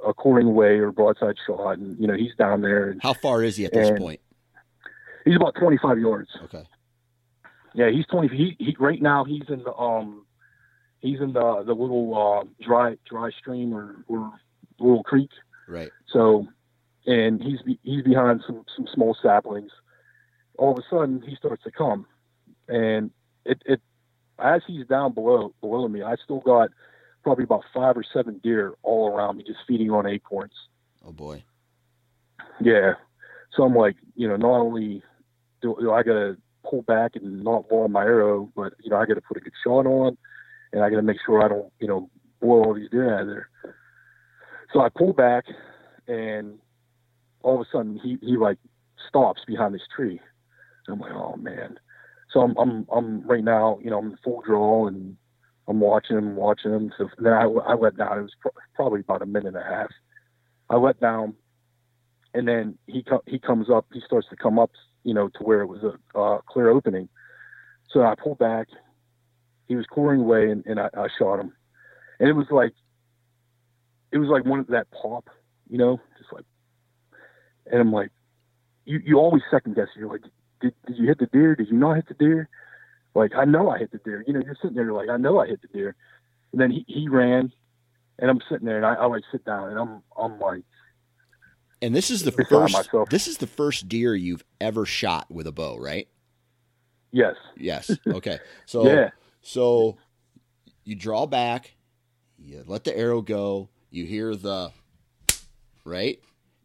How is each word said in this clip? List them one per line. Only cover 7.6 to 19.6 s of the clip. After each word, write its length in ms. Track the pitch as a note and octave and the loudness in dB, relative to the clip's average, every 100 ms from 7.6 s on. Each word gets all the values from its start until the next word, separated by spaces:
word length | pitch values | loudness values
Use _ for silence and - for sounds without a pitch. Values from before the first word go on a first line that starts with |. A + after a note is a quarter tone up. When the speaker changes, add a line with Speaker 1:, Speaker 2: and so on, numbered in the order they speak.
| _ | _
Speaker 1:
Yeah, 160 | A#2 A#2 | 0 2
he's 140 | C3+ - | 2 0
twenty. 240 | F3 C#3+ C3 | 0 0 0
He, 200 | F3+ - | -2 -2
he, 120 | C#3+ D3 | -6 0
right 220 | C#3 D#3+ | 0 2
now 220 | D3 C#3+ C3+ | 2 0 0
he's 180 | D3+ C#3+ | -6 -8
in 140 | C3 | -10
the, 100 | B2 A#2 | -10 -6
um, 500 | A#2+ A2+ G#2+ G#2 _ _ _ _ _ _ _ _ | -4 -4 -6 -14 _ _ _ _ _ _ _ _
he's 200 | C3 C#3 | -6 -4
in 140 | C#3 | -2
the, 300 | B2 A#2 G2+ G#2+ | 0 0 0 -2
the 80 | |
little, 420 | A2+ B2+ B2 A2+ G#2+ | -4 -2 -2 -2 0
uh, 300 | G#2 G2+ G2 - A2 | 2 0 -4 -8 0
dry, 300 | A#2+ A#2+ A2 - | 2 2 -2 -12
dry 220 | A#2 A#2 - | -10 -10 -10
stream 360 | C3 B2 A#2+ G#2+ | -10 -8 -6 -8
or, 300 | G#2 G2 - | -10 -16 -8
or 240 | A2+ G#2+ - _ _ _ - | -8 -8 -14 _ _ _ 0
little 240 | B2 A#2 | 4 4
creek. 260 | - C#3 C#3 - _ _ - | 4 0 0 -6 _ _ -14
Speaker 2:
Right. 240 | E2+ D#2 _ - | -12 -12 _ -2
Speaker 1:
So, 400 | B2+ A2 G#2+ G#2 _ _ _ _ _ - | 4 6 4 2 _ _ _ _ _ 0
and 380 | A#2 A2 A2 | 2 2 0
he's 180 | B2+ C3 | -4 -6
be-, 160 | B2+ B2 | -6 -6
he's 200 | B2+ C#3+ | -4 -2
behind 380 | B2+ C3 B2 A#2 - | 2 4 4 2 -4
some, 160 | A#2 - - | -14 -14 -14
some 120 | A#2+ | -6
small 220 | C3 A2+ A2 | 0 0 2
saplings. 500 | A2+ G#2 A2 G#2 | 4 4 2 -8